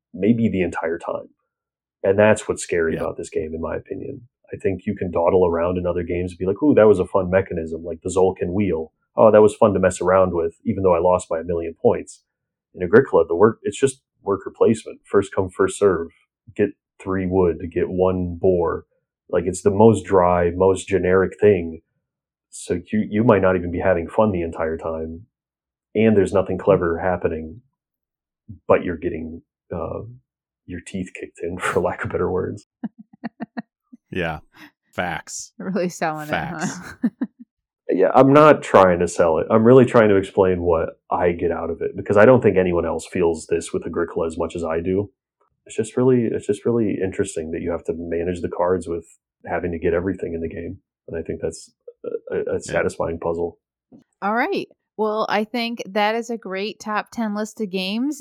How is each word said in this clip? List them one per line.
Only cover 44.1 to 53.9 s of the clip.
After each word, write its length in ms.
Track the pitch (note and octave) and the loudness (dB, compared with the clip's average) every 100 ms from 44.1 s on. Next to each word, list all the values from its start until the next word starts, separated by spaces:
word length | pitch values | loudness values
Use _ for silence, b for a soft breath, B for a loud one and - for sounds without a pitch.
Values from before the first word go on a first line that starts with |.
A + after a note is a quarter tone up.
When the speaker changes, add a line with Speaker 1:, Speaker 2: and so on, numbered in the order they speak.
| F2 E2 | -4 -6
Speaker 1:
as 100 | D#2+ | -6
much 200 | D#2+ F2+ | -6 -6
as 80 | |
I 160 | D#2+ E2 | -4 -4
do. 320 | F2+ F#2+ G#2 _ _ _ _ _ - | -2 -2 -4 _ _ _ _ _ -12
It's 100 | - | -8
just 200 | - B2 | -4 0
really, 280 | B2+ B2+ A2 | 2 2 0
it's 160 | F#2+ - | -4 -4
just 180 | G#2 A#2 | -4 -2
really 320 | A#2 G2+ F2+ | 0 -2 -2
interesting 500 | F#2 F#2+ F#2+ E2 D#2+ | -4 -4 -6 -6 -8
that 80 | E2 | -8
you 80 | E2 | -6
have 140 | E2 | -6
to 80 | - E2 | -6 -8
manage 440 | E2+ E2 F2 F2 | -6 -4 -4 -6
the 60 | E2+ | -8
cards 400 | - F2 F#2 D#2+ | -4 -2 -2 -4
with 160 | C#2+ - _ _ _ - | -10 -10 _ _ _ -8
having 240 | E2+ F2 | -6 -6
to 80 | E2 | -4
get 160 | F2 | -2
everything 400 | E2+ F#2+ F2+ E2+ | -2 -2 -6 -8
in 60 | E2 | -8
the 80 | E2 | -8
game. 300 | E2+ E2+ F#2+ _ _ - | -10 -12 -14 _ _ -12
And 100 | E2 | -12
I 60 | |
think 180 | D#2+ E2 | -8 -8
that's 320 | E2 - - _ - _ | -8 -10 -20 _ -20 _
a, 300 | - - - | -12 -10 -8
a, 40 | - | -8
a 40 | - | -6
Speaker 2:
Yeah. 40 | F#2+ | -8
Speaker 1:
satisfying 640 | - F2 F2+ - E2+ E2 | -4 -4 -4 -4 -8 -6
puzzle. 400 | E2+ E2 E2+ _ _ _ _ | -6 -6 -8 _ _ _ _